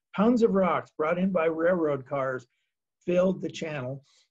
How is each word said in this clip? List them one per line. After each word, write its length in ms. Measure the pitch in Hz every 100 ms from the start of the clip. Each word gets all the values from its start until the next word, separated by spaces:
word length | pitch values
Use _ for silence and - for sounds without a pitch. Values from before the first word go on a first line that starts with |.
| _ -
Tons 260 | 220 247
of 100 | 220
rocks 400 | 190 180 143 - -
brought 220 | 156 175
in 120 | 196
by 140 | 175 160
railroad 600 | 160 165 185 151 139 123
cars 420 | 139 131 127 - _ _ _ _ _ -
filled 360 | 180 190 190
the 80 | 165
channel, 540 | - 165 151 127 135 _ _ _